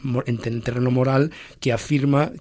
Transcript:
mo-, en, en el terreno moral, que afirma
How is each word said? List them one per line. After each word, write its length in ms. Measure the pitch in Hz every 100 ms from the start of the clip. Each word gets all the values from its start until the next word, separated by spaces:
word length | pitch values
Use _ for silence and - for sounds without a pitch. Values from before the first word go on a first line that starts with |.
mo-, 200 | 135 123 127
en, 160 | 117
en 100 | 117 117
el 60 |
terreno 300 | 117 120 123
moral, 400 | 127 131 135 156 - - -
que 100 | 127
afirma 600 | 113 - 147 139 139 151 -